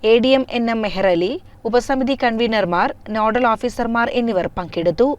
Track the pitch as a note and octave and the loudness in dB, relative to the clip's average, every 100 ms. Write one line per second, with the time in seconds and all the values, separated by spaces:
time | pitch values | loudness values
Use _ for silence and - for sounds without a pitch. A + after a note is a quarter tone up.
0 | A3 A#3 B3+ C4 B3+ A#3+ A#3 A3+ G#3+ F3+ | 4 4 4 2 2 -4 -2 -2 -4 0
1 | F#3+ F3 F3+ D#4+ - - A3+ A#3+ A#3+ C4+ | 2 2 0 -4 -12 -12 -2 0 0 -2
2 | B3+ C4+ B3 A3+ A#3 A3 F#3 F3 A#3+ - | 0 0 -2 0 0 0 0 0 0 -4
3 | - A3 G#3+ A3+ B3 A3 B3 A3 A#3 A#3 | -8 -2 0 2 0 0 -2 -4 -2 0
4 | A#3 B3 A#3 F#3+ E3 - E3+ - E3+ E3+ | 0 0 0 -2 -2 -6 -6 -2 -2 2
5 | B3+ | 0